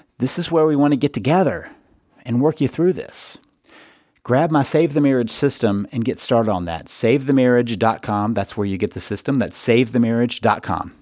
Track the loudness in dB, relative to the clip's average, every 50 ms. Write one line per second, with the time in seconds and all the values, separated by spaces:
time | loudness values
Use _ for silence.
0 | _ _ _ -4 -4 -4 -2 -4 -4 -2 0 2 2 4 4 4 4 2 2 2
1 | 0 -2 -2 -2 0 2 2 2 2 2 0 -4 -8 -14 -20 -20 _ _ _ _
2 | _ _ _ _ -6 -2 0 2 2 2 2 0 -2 -2 0 0 0 0 0 -2
3 | -6 -12 -14 -16 -16 -16 -18 -18 _ _ _ _ _ _ -20 -20 -20 -20 _ _
4 | _ _ _ _ -4 0 0 2 2 2 2 0 0 2 2 2 2 2 2 2
5 | 2 2 2 2 0 0 0 0 0 0 0 0 0 0 0 0 -4 -4 -4 -4
6 | -4 -4 -4 -6 -2 0 2 2 2 2 0 -2 -2 -4 -6 -6 -8 -10 -6 0
7 | 2 2 2 2 2 2 2 4 4 4 4 2 2 0 -2 0 0 0 0 0
8 | -4 -4 -2 -2 -2 -2 -2 -2 -4 -4 -4 -4 -4 -2 -2 -2 -4 -4 -4 -8
9 | -8 -8 -8 -6 -4 -2 -2 0 -2 -2 -4 -2 0 2 4 4 2 2 2 0
10 | 2 2 2 0 0 -2 -2 -2 0 0 0 0 -2 -4 -6 -6 -6 -8 -14 -12